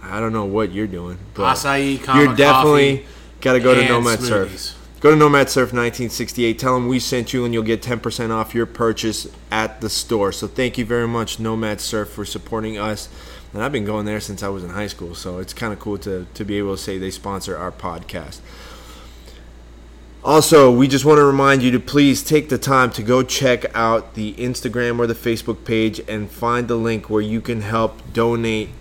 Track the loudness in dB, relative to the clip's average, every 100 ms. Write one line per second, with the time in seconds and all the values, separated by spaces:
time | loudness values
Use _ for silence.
0 | -10 -6 -4 -2 -2 -2 -2 -4 -6 -6
1 | -10 -12 -14 -2 0 0 0 -2 -2 -4
2 | 2 4 4 4 6 6 6 6 4 0
3 | -6 -20 -20 -6 0 2 4 4 4 2
4 | 2 0 0 0 -2 -6 -12 -14 -20 2
5 | 6 8 6 6 4 2 0 0 -2 -2
6 | -6 -6 -8 -2 -2 0 0 0 0 -2
7 | -2 -4 -2 -2 -2 -2 -2 -2 -2 -6
8 | -6 -6 -4 -4 -2 -4 -4 -2 -2 0
9 | -4 -6 -10 -16 -6 -4 -4 -6 -8 -6
10 | -4 -2 -2 -4 -10 -4 -4 -4 -4 -2
11 | -2 -4 -6 -6 -6 -4 -4 -6 -6 -6
12 | -6 -8 -10 -10 -8 -8 -6 -6 -6 -6
13 | -10 -18 -20 -20 -16 -8 -6 -4 -4 -6
14 | -4 -6 -8 -10 -8 -8 -10 -10 -10 -10
15 | -14 -12 -12 -10 -12 -10 -8 -8 -8 -8
16 | -6 -8 -10 -12 -6 -4 -4 -6 -8 -8
17 | -8 -10 -10 -8 -8 -8 -10 -10 -12 -12
18 | -12 -12 -12 -18 -20 -20 -20 -20 -20 -20
19 | -20 -20 -20 -20 -20 -20 -20 -20 -20 -20
20 | -20 -8 4 4 8 10 10 8 4 4
21 | 6 8 8 6 4 4 4 2 2 4
22 | 4 4 2 0 2 -4 2 2 2 0
23 | 2 2 2 0 2 2 -2 -2 0 0
24 | -2 -8 -8 -6 -6 -4 -6 -2 -2 0
25 | -2 -2 -2 -4 -4 -8 -2 0 0 -2
26 | -8 -8 -8 -6 -2 -2 -2 -2 -2 -4
27 | -2 -2 0 -4 -4 -6 -2 -2 -2 -4
28 | -8 0 0 0 -2 -2 -6 -12